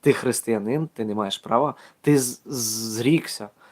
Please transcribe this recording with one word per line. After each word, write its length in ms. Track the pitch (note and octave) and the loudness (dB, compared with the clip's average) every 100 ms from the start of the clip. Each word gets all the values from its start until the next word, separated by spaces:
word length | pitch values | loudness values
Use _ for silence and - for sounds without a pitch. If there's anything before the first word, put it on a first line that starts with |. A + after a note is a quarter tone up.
Ти 120 | - | 4
християнин, 760 | C3+ C3 A#2 - A2 G#2 C#3 D#3 | 2 2 -2 0 -2 0 -2 -4
ти 120 | - | -6
не 100 | G#2+ | -4
маєш 240 | G#2 G2 - | -2 -4 -4
права, 360 | - A#2 C#3+ - - _ | 0 2 2 -2 -16 _
ти 180 | - D3 | 4 4
з-, 220 | B2 A#2+ - | 2 -6 -10
зрікся 1000 | C#3 A2+ A2 A2+ A2 A#2+ E3 - - G#2 _ - | -6 -4 -4 -6 -2 2 2 0 -12 -12 _ -20